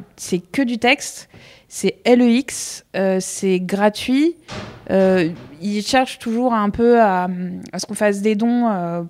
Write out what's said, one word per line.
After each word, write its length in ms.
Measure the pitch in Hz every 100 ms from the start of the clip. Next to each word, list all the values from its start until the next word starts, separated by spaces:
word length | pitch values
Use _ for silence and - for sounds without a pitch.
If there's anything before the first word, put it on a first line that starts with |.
| - -
c'est 200 | - 180
que 240 | - -
du 160 | 247 240
texte. 520 | 240 285 - - - - - - _
C'est 280 | - 190 -
L 180 | 226 240
E 80 | 247
X, 560 | 240 - - - - - -
euh, 220 | 190 190
c'est 400 | - - 190 185
gratuit. 760 | 180 196 208 208 - 262 320 330 - - - - -
Euh, 380 | 190 190 185 165 160 - 147
ils 180 | 196 208
cherchent 380 | 202 262 262 -
toujours 340 | 233 226 247
un 160 | 226 208
peu 320 | - 233 233
à, 260 | 208 185 180 180 180 185 -
à 60 | 180
ce 80 | -
qu'on 80 | 202
fasse 260 | 208 196
des 140 | 214 208
dons, 340 | 233 240 233
euh, 320 | 190 170 170